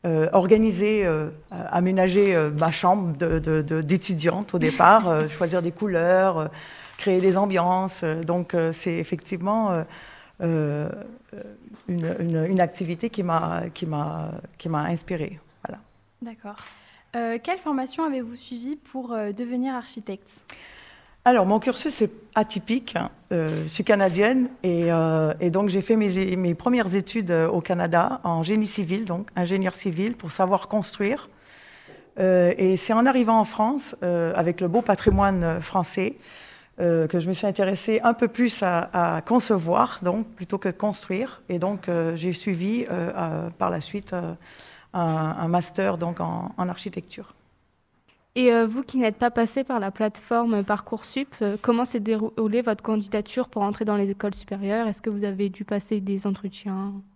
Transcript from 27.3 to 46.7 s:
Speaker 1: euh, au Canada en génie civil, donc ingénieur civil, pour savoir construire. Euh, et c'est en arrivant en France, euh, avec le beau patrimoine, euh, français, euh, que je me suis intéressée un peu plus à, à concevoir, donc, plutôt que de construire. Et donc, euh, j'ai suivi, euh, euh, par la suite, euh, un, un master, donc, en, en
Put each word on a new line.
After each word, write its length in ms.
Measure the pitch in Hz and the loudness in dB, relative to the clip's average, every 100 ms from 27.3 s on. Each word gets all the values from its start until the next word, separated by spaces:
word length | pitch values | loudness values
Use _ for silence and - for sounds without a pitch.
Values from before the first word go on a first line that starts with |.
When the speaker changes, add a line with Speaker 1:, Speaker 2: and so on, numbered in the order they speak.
Speaker 1:
euh, 160 | 170 160 | 2 2
au 140 | 175 | 0
Canada 640 | - 175 175 170 180 262 | 0 0 2 2 2 0
en 180 | - 165 | -2 -2
génie 240 | 165 220 208 | 0 0 0
civil, 380 | - 170 190 | -2 -2 -4
donc 240 | 214 175 214 - | -4 -6 -6 -4
ingénieur 380 | 175 190 185 | 0 0 0
civil, 420 | - 202 165 208 240 | -2 -4 -2 -2 -4
pour 160 | 170 | -8
savoir 340 | - 185 190 - | -2 2 2 0
construire. 600 | 214 185 - 202 285 - _ - - - - - - - - | -2 -2 -4 -2 -2 -8 _ -20 -20 -20 -20 -20 -20 -20 0
Euh, 360 | 185 180 175 185 | 4 6 4 4
et 220 | 190 185 | 4 2
c'est 160 | - | 2
en 100 | 220 | 4
arrivant 340 | 247 262 226 226 | 4 4 4 4
en 60 | |
France, 500 | 220 - 214 285 - - | 2 2 0 0 -6 -4
euh, 300 | 180 175 165 | -2 0 0
avec 280 | 180 170 170 | 2 0 0
le 60 | 180 | 2
beau 120 | 180 | 0
patrimoine, 640 | 240 196 - 190 196 190 | 2 2 4 4 2 2
euh, 160 | 170 165 | 0 -2
français, 560 | 156 190 170 - 190 - - - - - _ - | -2 -2 0 -2 -4 -6 -18 -20 -20 -20 _ -2
euh, 260 | 175 165 160 | 2 2 2
que 140 | 180 | 0
je 80 | 165 | -2
me 60 | |
suis 120 | 190 208 | -2 -2
intéressée 540 | 190 190 - - 220 | 0 0 0 0 2
un 120 | 233 | 2
peu 140 | 233 233 | 2 0
plus 340 | 233 240 - | 2 0 2
à, 540 | 190 170 170 185 170 165 | 0 0 0 0 0 0
à 40 | |
concevoir, 800 | - 240 - 202 165 175 254 - | 2 2 4 0 2 2 2 0
donc, 260 | 180 202 220 | -2 -2 -4
plutôt 280 | - 180 196 | -10 -6 -4
que 140 | 196 | -4
de 40 | |
construire. 680 | 180 208 202 - 185 262 - - | -2 -4 -4 -6 -4 -4 -10 -6
Et 80 | 180 | -4
donc, 320 | 180 202 180 | -2 -4 -2
euh, 260 | 170 165 165 | -2 0 -2
j'ai 160 | 175 | -4
suivi, 540 | 170 - 175 190 233 233 | -4 -4 -2 -2 -2 -2
euh, 220 | 180 170 | -4 -4
euh, 360 | - 165 160 170 | -4 -4 -4 -6
par 180 | - 185 | -2 -2
la 140 | 170 | -2
suite, 320 | - 202 196 | -6 -10 -8
euh, 180 | 180 170 170 - - - - _ | -8 -6 -10 -16 -20 -20 -20 _
un, 420 | 185 165 160 156 - | -2 0 0 -2 -2
un 100 | 165 | 0
master, 500 | 175 175 - 196 175 | 0 0 -2 -2 0
donc, 220 | 170 170 | -4 -4
en, 340 | 170 170 - - | -6 -4 -8 -6
en 120 | 180 | -6